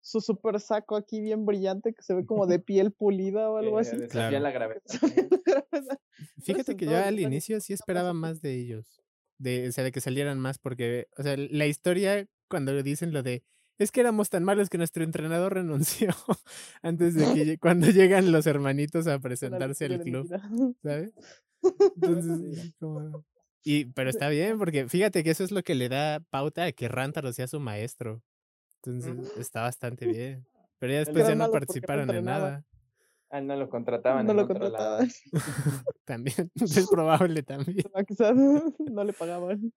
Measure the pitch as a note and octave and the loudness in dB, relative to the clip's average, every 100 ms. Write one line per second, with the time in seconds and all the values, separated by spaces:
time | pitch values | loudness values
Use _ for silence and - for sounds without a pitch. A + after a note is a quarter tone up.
0 | - A3+ G#3 G3 A3+ G#3 - G#3+ G#3 G#3+ | -4 -4 -2 -2 -2 -4 -2 -4 0 -4
1 | G#3 A3 G#3+ G#3+ G#3 G3+ F#3+ F#3+ A3+ A3+ | -4 -6 -4 -2 0 0 0 -2 -4 -6
2 | - F#3 F#3 G#3+ F#3+ F3 - G3 G3+ - | -2 -2 0 0 4 2 4 2 2 2
3 | G#3 G3 F#3+ G3+ A3 A3 A3 G#3+ A#3 A#2 | 0 2 -2 0 0 0 0 0 0 -4
4 | A#2 C3 A2+ C#3 C#3+ B2+ A2+ A2 - B3 | -4 -2 0 0 -2 -2 -6 -6 -10 0
5 | D4+ - - F4+ F4+ C#4 C#4+ D#4+ C4+ C#4 | 2 2 2 0 2 0 0 -6 -6 -10
6 | _ _ D3+ - - G3 C4 F#3+ E3 E3 | _ _ -20 -12 -4 -4 -4 -4 0 2
7 | G3 G#3 D3+ C#3 - A3 - F#3+ - F3+ | 2 0 -2 -2 -4 -6 -4 -10 -4 -2
8 | F3+ E3+ D#3+ D#3+ D#3 B2+ B2 A2 A2 _ | -2 -2 -4 -6 -6 -6 -6 -10 -12 _
9 | _ _ _ _ B2+ B2+ B2 B2 C3 B2+ | _ _ _ _ -4 -2 -2 -2 -2 -2
10 | C3+ C3 C#3+ C3+ C3 C3+ C3+ A#2+ A#2+ A#2+ | -4 -2 -2 -2 -4 -6 -8 -4 -2 -4
11 | A#2 - C#3+ C#3 C#3+ D3 D3+ D3 F3+ F3+ | -6 -6 -4 -2 -2 0 0 2 0 2
12 | G3 G3+ G3 _ _ F3+ C3+ C#3 C3+ D3 | 2 0 -2 _ _ -4 -2 -2 -2 -2
13 | E3+ D3+ B2+ B2 _ _ _ _ G#3+ - | -2 -2 -4 -6 _ _ _ _ 0 4
14 | A#3+ G#3+ G#3 F#3 F3+ G3+ G3 F3 E3 - | 4 4 0 0 2 2 2 0 -2 -2
15 | E3 D#3+ D#3 E3 F#3 F#3+ F3 D3 D#3+ - | -2 -2 -2 0 0 -2 -2 0 0 0
16 | G3+ - - G3 - - - - E3+ E3 | 0 0 -2 -4 -4 -18 -18 -8 -4 2
17 | E3+ D#3+ D3 - D3+ D#3+ E3+ F3 E3 G3 | 2 4 4 4 2 2 4 6 8 10
18 | F#3+ G3 F#3 D#3+ D#3 C#3+ C#3 C#3 D3 E3 | 8 8 6 6 4 2 2 0 0 0
19 | E3 C#3 C3 - C3 A#2+ C3+ C3+ D3 F3+ | 0 -2 -2 -6 -6 -4 -4 -4 -4 -4
20 | E3 B2+ D#3+ F3+ G3+ A3+ C4 B3 D3 C#3+ | -4 -4 -4 -8 -6 -2 -2 -2 -6 -4
21 | F#3+ - - - _ _ F#4 - G4 - | -6 -12 -20 -20 _ _ 0 4 4 4
22 | F3 E3+ E3 E3+ - D#3+ E3+ - D#3+ D3+ | 2 2 0 -4 -4 -10 -12 -10 -8 -8
23 | D3+ D3+ _ _ _ _ D3+ D3 B2+ B2+ | -10 -12 _ _ _ _ 0 0 0 -4
24 | B2+ A#2 C#3+ D3 F#3+ A3 F#3 D3+ B2 F3 | -4 -2 0 0 0 0 0 -2 0 2
25 | G#3 F#3+ D#3+ D#3 F#3 G3 E3+ C#3+ B2 C3 | 2 2 2 0 0 -4 -2 -2 0 0
26 | D3+ D3+ E3 C3+ D3 - E3+ - A#2+ A#2+ | -2 -2 -4 -4 -4 -2 -4 -2 -4 -2
27 | C3+ D3 C3+ A#2+ B2+ D3+ C3 G#2 A2+ - | -4 -4 -6 -6 -6 -6 -6 -6 -8 -8
28 | A#2 A2 _ _ _ _ _ _ - B2 | -10 -10 _ _ _ _ _ _ -10 -8
29 | B2+ B2 B2+ - A#2+ A#2 A#2+ - B2 B2 | -8 -10 -10 -12 -10 -6 -6 -6 -10 -6
30 | A#2+ A2+ B2+ C3 B2+ _ _ _ B2+ C#3 | -4 -4 -6 -12 -18 _ _ _ -2 -2
31 | D3+ D#3 - D3+ A3+ F#3 C#3 - - D3 | 0 4 4 4 2 0 -2 -6 -4 -2
32 | C3 - - C#3+ F#3+ C#3+ - _ _ _ | -2 -2 -2 -2 -2 -6 -14 _ _ _
33 | _ _ _ C#3+ C#3 C#3 C3+ A#2+ A#2+ A#2 | _ _ _ -8 -4 -4 -4 -4 -2 0
34 | - C3 G#3+ G#3 G3+ F#3+ G3 A3 G#3+ G#3+ | 2 2 4 4 2 0 -2 -2 -2 0
35 | B3 - - D#3+ C#3+ C#3+ C#3+ C3+ - - | 0 -2 -6 -4 -4 -4 -2 -2 -6 -8
36 | - A#2+ B2+ - F3 - G#3+ D#3+ F#3 F#3 | -10 -6 -4 -4 -4 -2 2 4 4 4
37 | D#3+ D#3 F3+ D#3+ C3+ C3+ C#3 G3 - G3 | 6 4 4 2 -4 -6 -4 -4 -4 -4
38 | G3+ G3+ G#3+ B3+ C#4 D4 D#4+ - D4+ G#3 | -4 2 4 6 6 6 2 -6 -8 -4
39 | G3+ G3 E3+ F3 F3+ G3+ A3+ | -4 -4 -6 -6 -6 -6 -6